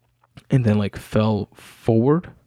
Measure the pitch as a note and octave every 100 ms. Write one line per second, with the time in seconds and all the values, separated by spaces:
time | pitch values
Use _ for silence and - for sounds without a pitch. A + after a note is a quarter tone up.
0 | _ _ _ - - C3+ A#2 G#2 G2+ -
1 | - A2 A2 G#2+ G#2 _ - - - A2+
2 | B2 D#3+ - -